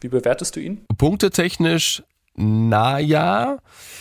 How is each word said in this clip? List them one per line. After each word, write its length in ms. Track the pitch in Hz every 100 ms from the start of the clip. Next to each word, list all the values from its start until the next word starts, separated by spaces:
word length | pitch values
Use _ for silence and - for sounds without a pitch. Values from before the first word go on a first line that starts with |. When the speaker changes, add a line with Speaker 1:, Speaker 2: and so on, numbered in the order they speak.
Speaker 1:
Wie 60 | 123
bewertest 480 | 127 120 131 175
du 60 | -
ihn? 220 | 160 208 - 104
Speaker 2:
Punktetechnisch 1040 | 147 196 196 - 175 - 165 165 - - - _ _
Na 640 | - 107 110 113 107 117 139
ja, 600 | 151 151 170 202 247 277 - - - -